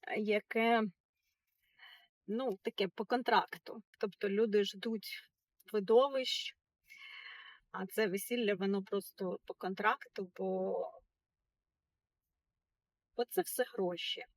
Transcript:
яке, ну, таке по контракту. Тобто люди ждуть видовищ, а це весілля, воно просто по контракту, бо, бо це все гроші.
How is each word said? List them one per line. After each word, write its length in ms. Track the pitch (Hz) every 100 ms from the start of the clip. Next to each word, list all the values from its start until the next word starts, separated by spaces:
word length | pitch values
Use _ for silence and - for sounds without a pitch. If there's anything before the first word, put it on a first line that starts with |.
| - -
яке, 640 | 208 208 - 226 226 233 220 - _ _ _ _ _ _ _ _ - - _ _ -
ну, 300 | 220 262 196
таке 260 | - - 196
по 180 | - 208
контракту. 760 | 247 247 214 - 170 - - - -
Тобто 320 | 208 - 202
люди 340 | 196 226 208
ждуть 680 | 202 196 226 226 - - - _ _ _ -
видовищ, 840 | 214 190 226 277 269 254 - - - _ _ _ - - - - - - - _
а 140 | 196 190
це 220 | - 220
весілля, 480 | 190 - 240 220 202
воно 280 | 196 196
просто 560 | 190 202 - - 185 180 -
по 80 |
контракту, 800 | - 185 190 208 247 - - 190 -
бо, 380 | 190 185 190 185 180 - _ _ _ _ _ _ _ _ _ _ _ _ _ _ _ _ _ _ _ _ _ -
бо 100 | 240
це 160 | -
все 220 | 349 - 247
гроші. 500 | - 185 175 - - -